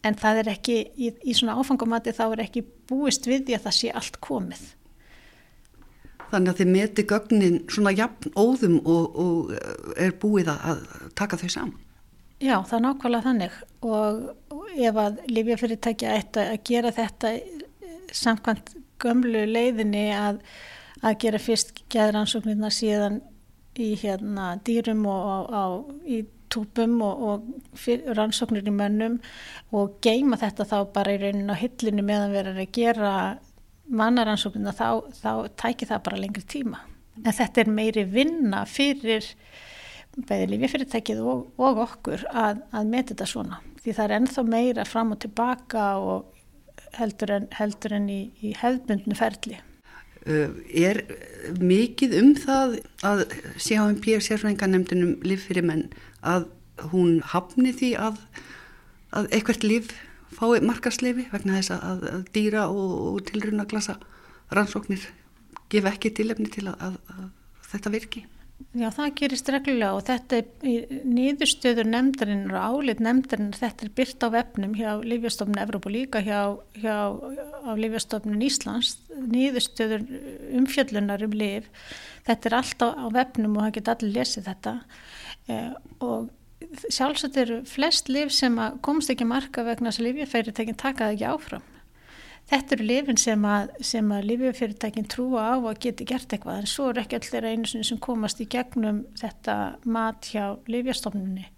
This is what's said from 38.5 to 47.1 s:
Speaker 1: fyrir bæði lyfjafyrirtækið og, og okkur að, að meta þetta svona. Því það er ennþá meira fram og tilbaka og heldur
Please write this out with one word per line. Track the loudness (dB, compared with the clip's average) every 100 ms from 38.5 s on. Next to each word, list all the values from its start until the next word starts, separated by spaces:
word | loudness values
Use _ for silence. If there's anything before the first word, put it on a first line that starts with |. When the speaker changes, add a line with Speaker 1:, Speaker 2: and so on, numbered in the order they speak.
| 2 -4
Speaker 1:
fyrir | 2 2 2 0 0 -2 -16 -20 -20 -20 -20 -20 -20 -14 -10 -2
bæði | 0 0
lyfjafyrirtækið | 0 0 -2 -2 -4 -2 -2 -2
og, | -2 -4 2
og | 2 4 -2
okkur | -4 -6 -6 -4
að, | 0 0 0 -6
að | -4 0
meta | 0 -2
þetta | -4 -6
svona. | -6 -8 -10 -14 -10
Því | -6 -2
það | 2
er | 2
ennþá | 2 2 2
meira | 2 2 0 -2
fram | -2 -2
og | -2 -6
tilbaka | -2 0 -2 -4 -2 0 0
og | -2 -4 -6 -20 -20 -20 -20 -20 -20
heldur | -4 -4